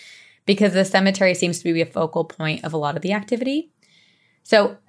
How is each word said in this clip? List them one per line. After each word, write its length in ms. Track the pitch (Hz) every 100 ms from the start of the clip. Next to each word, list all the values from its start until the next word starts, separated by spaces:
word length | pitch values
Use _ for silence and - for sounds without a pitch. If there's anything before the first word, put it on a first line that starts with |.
| - - - _ -
because 260 | 202 208
the 100 | 180
cemetery 520 | 190 190 190 190 190 175
seems 240 | 175 165
to 120 | 170
be 100 | 165
a 40 | 165
focal 380 | - 160 170
point 420 | 160 - 156 147 160
of 80 |
a 40 | 160
lot 180 | 147 165
of 80 |
the 100 | 185
activity. 560 | 208 202 233 254 285 330 _ _ _ _ _ _ _
So 360 | - 220 202 -